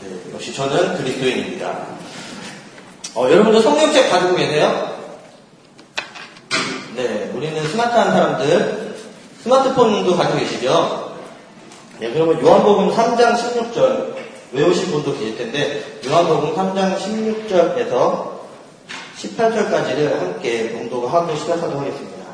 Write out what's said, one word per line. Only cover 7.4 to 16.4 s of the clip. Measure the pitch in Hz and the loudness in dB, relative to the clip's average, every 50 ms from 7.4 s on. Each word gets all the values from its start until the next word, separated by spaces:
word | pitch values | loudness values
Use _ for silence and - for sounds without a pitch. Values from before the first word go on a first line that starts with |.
| 143 156 156 156 156 151 | -6 -4 -4 -4 -4 -4
스마트한 | - 220 233 240 240 226 202 190 | -2 0 0 2 2 2 2 4
사람들, | 190 185 165 - - - 139 143 165 202 220 - - - - - - - - - - - - - - - - | 4 4 2 2 2 0 2 4 4 4 2 0 -2 -4 -6 -10 -10 -12 -16 -18 -20 -20 -20 -20 -20 -12 0
스마트폰도 | 226 254 269 269 262 - 254 240 226 208 196 190 185 175 165 | 2 4 4 4 2 4 4 4 4 4 2 2 2 2 2
가지고 | 147 - - 143 | 2 0 0 0
계시죠? | 123 - 113 110 113 127 151 165 - - - - - - - - - - - - - - - - - - - - - - - - | -2 -2 -4 -4 0 2 2 2 2 0 -2 -6 -8 -10 -12 -14 -16 -18 -18 -20 -20 -20 -20 -20 -20 -20 -20 -20 -20 -20 -14 -8
네, | 110 117 | -8 -4
그러면 | 117 151 165 165 160 131 127 | -2 0 2 2 2 4 6
요한복음 | 156 190 208 208 208 202 190 190 185 - | 6 8 8 8 6 4 4 4 2 2
삼 | 220 233 240 240 220 | 2 2 2 4 4
장 | 240 226 220 | 4 4 4
십육 | 202 - - 240 240 220 - - | 2 0 0 -2 -2 -4 -4 0
절 | - 135 - - - - - - - - - - - - - | 2 2 4 4 2 -2 -6 -8 -10 -12 -14 -18 -20 -20 -8
외우신 | - 131 160 175 - 98 - 92 | -2 2 4 4 4 2 0 -2
분도 | 92 147 135 - - | -2 -2 -2 -2 -4
계실 | - 107 110 110 - | -4 -4 -6 -6 -6
텐데, | 120 113 - - 110 92 - 87 - - - - - 127 | -8 -6 -4 -4 -4 -2 -4 -6 -8 -10 -14 -12 -4 0
요한복음 | 147 170 175 170 151 143 | 2 2 4 4 2 2